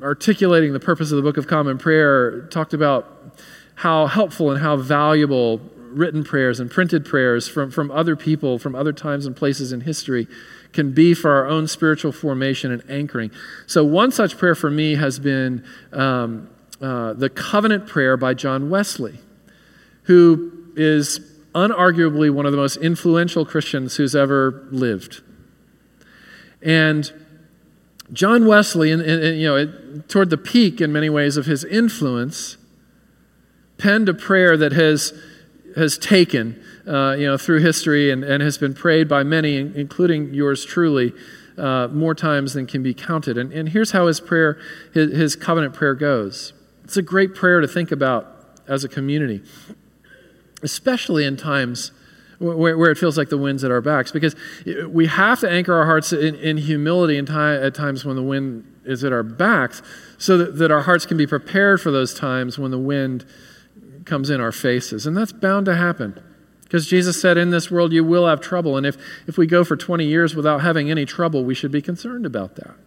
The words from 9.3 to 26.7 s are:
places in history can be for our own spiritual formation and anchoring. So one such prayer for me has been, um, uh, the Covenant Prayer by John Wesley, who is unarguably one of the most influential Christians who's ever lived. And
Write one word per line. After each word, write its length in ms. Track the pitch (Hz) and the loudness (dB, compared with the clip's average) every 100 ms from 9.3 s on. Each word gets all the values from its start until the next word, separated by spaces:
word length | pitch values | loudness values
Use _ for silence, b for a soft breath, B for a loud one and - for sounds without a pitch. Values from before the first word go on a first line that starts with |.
places 380 | 123 143 139 127 | -4 -4 -4 -6
in 80 | 123 | -8
history 480 | 143 147 - 123 113 B B B B | -8 -8 -4 -4 -4 B B B B
can 200 | - 143 | -2 0
be 220 | 135 170 | 6 6
for 180 | 165 151 | 6 4
our 160 | 139 135 | 2 2
own 180 | 156 156 | -2 -2
spiritual 460 | - 160 156 151 | 0 0 0 -2
formation 580 | - 156 131 135 131 131 | -4 -4 -2 -2 -2 -4
and 120 | 120 - | -6 -8
anchoring. 420 | 139 147 120 110 B B B B | -8 -6 -6 -6 B B B B
So 160 | 170 | 2
one 300 | 147 175 254 | 4 4 2
such 260 | 247 190 - | 2 -2 0
prayer 160 | 180 | 0
for 160 | 160 147 | 0 -2
me 240 | 151 156 147 | -2 0 0
has 220 | 143 127 | -2 -2
been, 460 | 139 135 131 123 - B B | -4 -2 -2 -6 -10 B B
um, 560 | 135 135 127 117 113 - _ _ - | -4 -2 -2 -4 -8 -14 _ _ -12
uh, 340 | 135 123 113 | -8 -6 -6
the 160 | 110 135 | -4 -4
Covenant 580 | - - 208 220 202 214 | -4 -2 0 2 0 -2
Prayer 280 | 156 131 131 | 0 2 2
by 180 | 131 | 0
John 340 | 131 139 135 143 | -2 -4 -4 -2
Wesley, 500 | 190 208 - 117 - - _ _ b b b b b | -2 -2 -6 -10 -12 -20 _ _ b b b b b
who 500 | - 175 170 156 - - - 156 | 6 8 8 6 -2 -14 -12 -2
is 440 | 156 151 143 - - - _ | 0 2 0 -6 -12 -20 _
unarguably 760 | 160 202 190 180 170 165 147 151 | -2 0 4 2 4 2 2 2
one 160 | 139 143 | 2 0
of 60 | |
the 60 | 143 | 0
most 180 | 139 - | -2 -2
influential 680 | 165 170 175 165 170 170 | -2 0 2 2 2 0
Christians 520 | 151 156 - 139 127 - | -2 -2 -4 -4 -6 -2
who's 180 | 139 | 0
ever 540 | 147 139 139 135 131 - | 2 2 2 0 -2 -8
lived. 520 | 131 123 98 - - - - - _ _ _ _ _ B B B B B B | -4 -2 -4 -8 -20 -20 -20 -20 _ _ _ _ _ B B B B B B
And 500 | 160 | 0